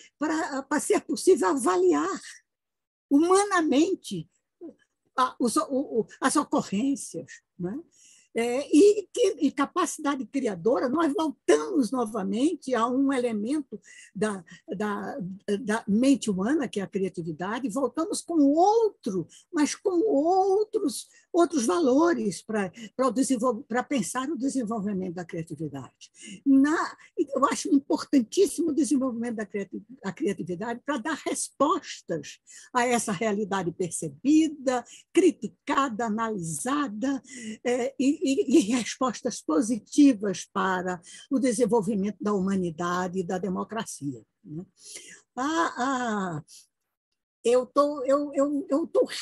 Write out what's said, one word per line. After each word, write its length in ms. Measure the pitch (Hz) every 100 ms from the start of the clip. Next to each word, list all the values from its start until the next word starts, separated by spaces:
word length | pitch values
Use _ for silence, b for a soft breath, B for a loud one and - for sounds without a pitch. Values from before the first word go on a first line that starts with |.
| B _
para, 420 | 302 311 330 269
para 160 | 277 294
ser 200 | - 359
possível 460 | - 233 - 359 370
avaliar 720 | 277 247 370 370 294 349 320 - - _ _ _ _ _ _ _
humanamente 1200 | 285 339 381 403 370 311 254 370 370 - 180 - _ _ _ 339 _ _ _ _ -
a, 180 | 359 -
os, 160 | 247 302
o, 460 | - 269 302 254
o, 60 | - B
as 160 | 262 311
ocorrências, 960 | 220 285 - 196 269 269 - 160 - - _ -
né? 220 | 175 262 339 b b b b
É, 320 | 226 240 247 285
e, 360 | - 415 415 359
que, 220 | - 392 277
e 100 | 285
capacidade 720 | - 277 349 330 - 285 285 220
criadora, 640 | 277 233 180 190 320 269
nós 260 | 294 330
voltamos 800 | 311 320 - - 440 453 349 220
novamente 840 | 262 220 220 190 208 294 330 -
a 140 | 240 233
um 240 | 254 269
elemento 640 | 269 240 214 214 302 - 208 B B B 190
da, 260 | 214 196 - B -
da, 500 | 185 208 208 190 - 180 190 - 202
da 240 | 247 226 -
mente 460 | 208 262 277 -
humana, 340 | 185 202 320 247
que 140 | 202
é 40 |
a 40 | 185
criatividade, 800 | 196 190 185 170 151 185 240 240
voltamos 540 | 214 247 294 370 -
com 180 | - 339
outro, 880 | 277 302 381 453 440 - - 185 160 B _
mas 240 | 339 285 -
com 240 | 403 349 440
outros, 1000 | 277 320 381 381 381 427 427 311 - - b b
outros 320 | 339 339 302 226
valores 760 | 349 277 269 339 254 214 165
pra, 300 | - 214 190 233 220 -
pra 120 | 254
o 40 |
desenvol-, 540 | 208 269 254 254 226 -
pra 160 | 240
pensar 460 | 247 277 - - 269
o 80 | 294
desenvolvimento 800 | 269 269 208 226 196 190 185 170
da 100 | 170
criatividade. 840 | 175 160 147 151 139 123 _ - B B 190 277
Na, 520 | 269 285 330 339 - b -
eu 280 | 311 539 277
acho 200 | - 403
importantíssimo 1000 | 285 - 302 - 277 220 - 392 - 330
o 40 |
desenvolvimento 640 | 285 247 285 262 233 240 220
da 100 | 208
criati-, 380 | 208 196 208 - 254
da 120 | 190
criatividade 640 | 180 285 185 160 170 233 240 -
pra 120 | 285
dar 240 | 311 302 -
respostas 1120 | - - _ 277 359 - - - 165 139 - _ B B
a 120 | 254 247
essa 260 | 233 -
realidade 600 | 180 226 202 202 196 175
percebida, 1120 | - 175 - 156 139 262 311 320 302 254 247 240 B _
criticada, 920 | 339 359 - 202 - - 285 269 208 233
analisada, 1160 | 214 226 214 165 151 247 294 277 214 262 269 B 254 220 220 247
é, 280 | 254 240 -
e, 220 | 262 311
e, 360 | 294 277 269 302
e 20 |
respostas 840 | 202 247 - - 254 - - -
positivas 1040 | - 311 214 233 - 285 285 208 202 175 -
para 560 | 202 190 180 180 180 B B B
o 80 | 269
desenvolvimento 800 | 247 214 233 233 185 208 202 202
da 100 | 208
humanidade 880 | 202 190 196 175 160 175 180 185 185
e 40 |
da 160 | 175 185
democracia, 800 | 190 190 196 214 - - 143 120 _ _ 196
né? 180 | 156 190 _ B B B B _ -
A, 80 |
a, 1000 | 269 330 330 294 262 254 247 214 185 151 - B B _ _ _ _ _ _ _
eu 220 | 226 254 254
tô, 400 | 277 294 294 247
eu, 260 | 277 294 277
eu, 320 | 285 285 -
eu 160 | 285 330
tô 220 | 415 - -